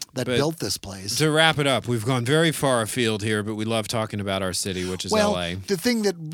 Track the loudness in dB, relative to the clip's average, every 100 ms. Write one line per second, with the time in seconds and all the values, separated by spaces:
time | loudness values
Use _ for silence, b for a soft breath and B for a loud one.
0 | -10 -6 0 0 0 -2 -4 -6 -8 -10
1 | -6 0 4 6 4 4 2 0 0 -2
2 | 0 0 2 4 4 2 2 2 0 0
3 | 0 0 0 0 -2 -4 0 0 0 -2
4 | -2 -4 -2 -2 -2 -2 -4 -4 -4 -6
5 | 0 2 2 0 -4 -6 -4 -2 0 0
6 | 0 -2 -8